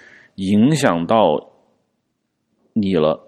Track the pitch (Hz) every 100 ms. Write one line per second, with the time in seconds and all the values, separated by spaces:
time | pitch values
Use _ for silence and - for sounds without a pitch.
0 | - - _ - 95 104 123 156 123 85
1 | 82 110 92 76 - _ _ _ _ _
2 | _ _ _ _ _ _ _ 110 98 90
3 | 78 -